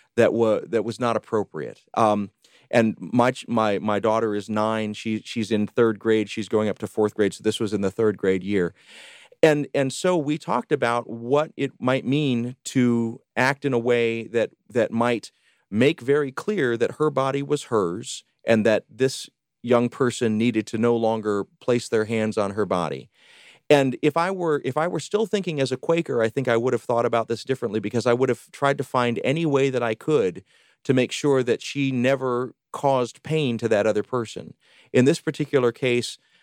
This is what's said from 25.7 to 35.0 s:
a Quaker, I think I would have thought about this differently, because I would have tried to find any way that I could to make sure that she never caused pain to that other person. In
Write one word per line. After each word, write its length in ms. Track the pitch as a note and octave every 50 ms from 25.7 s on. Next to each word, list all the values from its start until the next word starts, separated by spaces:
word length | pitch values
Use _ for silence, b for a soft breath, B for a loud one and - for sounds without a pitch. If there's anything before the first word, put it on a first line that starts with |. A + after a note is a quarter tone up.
| B2+
a 40 |
Quaker, 460 | - - - E3 E3+ E3 - C3+ A#2+ A2+
I 60 | A2+
think 200 | - C#3+ C3 B2+
I 80 | A#2
would 180 | A2+ A#2 B2+ B2
have 80 | A2+ -
thought 240 | - A#2+ A#2 A#2
about 220 | A#2+ A#2+ A#2+ A2 -
this 160 | A#2 A2 -
differently, 360 | - C3 - - A2 G2 A2+
because 260 | G2 G#2+ - A#2 G#2+
I 60 | B2 A#2+
would 160 | B2 C3 B2+
have 220 | A#2+ - - - -
tried 260 | - C#3+ C#3 C#3+ C#3
to 60 | C3+
find 340 | - - B2+ B2 A#2+ A#2 - -
any 220 | B2 C#3 E3 E3+
way 240 | D#3 C#3 C3+ C3+ C#3
that 120 | B2+ B2 A#2+
I 120 | A2+ A2
could 500 | - - - D#3 C3+ G#2 F#2 E2 - - b b b b b b b b
to 80 | - C3
make 180 | B2+ B2 -
sure 320 | - - - D3 C#3 C3 B2
that 200 | A#2+ A2+ - -
she 280 | - - C#3+ C#3 C3+
never 640 | C3 B2 A#2+ C3 C#3 C3 C3 C3 B2 A#2+ B2+ B2+ - _ _ _ -
caused 500 | - - C#3+ C3+ B2+ B2 A#2 - - -
pain 340 | - D#3 D#3+ D3 B2+ A#2 A2
to 100 | A#2 A2
that 180 | A2 G2+ G2+
other 160 | G#2+ G#2 G#2 G2+
person. 520 | - - B2 A2+ - - - - - - _ b b b b b b b
In 140 | B2